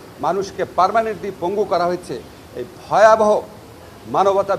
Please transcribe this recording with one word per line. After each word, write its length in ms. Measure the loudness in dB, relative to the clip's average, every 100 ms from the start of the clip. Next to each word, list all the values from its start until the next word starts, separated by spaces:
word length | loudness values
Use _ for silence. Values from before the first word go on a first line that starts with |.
| -20 -6 -4
মানুষকে 380 | -2 -4 -6 -4 0
পার্মানেন্টলি 520 | 2 2 -2 -4 -10 -6
পঙ্গু 240 | -4 -2 -2
করা 140 | 0 -2
হয়েছে, 260 | -4 -8 -12 -12 -20 -16 -12
এই 60 | -12 -14
ভয়াবহ 480 | -2 4 6 6 4 2 -2 -16 -20 -20 -20 -20 -4 0
মানবতা 400 | 2 2 0